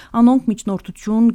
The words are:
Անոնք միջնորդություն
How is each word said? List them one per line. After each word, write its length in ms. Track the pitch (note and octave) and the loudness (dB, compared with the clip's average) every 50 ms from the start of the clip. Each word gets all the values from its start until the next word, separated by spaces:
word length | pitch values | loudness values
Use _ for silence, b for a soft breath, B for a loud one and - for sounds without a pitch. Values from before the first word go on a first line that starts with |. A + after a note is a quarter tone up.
| B B B A#3 | B B B 2
Անոնք 280 | A#3+ B3 C4 C4 - A#3 | 4 4 4 2 0 -4
միջնորդություն 760 | G#3 - - G3+ G3 F3+ - - - - - G#3 A3 A3+ A#3 A#3 | -6 -6 -6 -8 -8 -8 -8 -12 -18 -12 -8 -4 -2 0 0 0